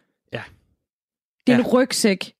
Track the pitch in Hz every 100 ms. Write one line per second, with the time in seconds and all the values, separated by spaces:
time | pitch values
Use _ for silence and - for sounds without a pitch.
0 | _ _ _ 117 - _ _ _ _ _
1 | _ _ _ _ - 240 233 247 269 -
2 | 220 185 - -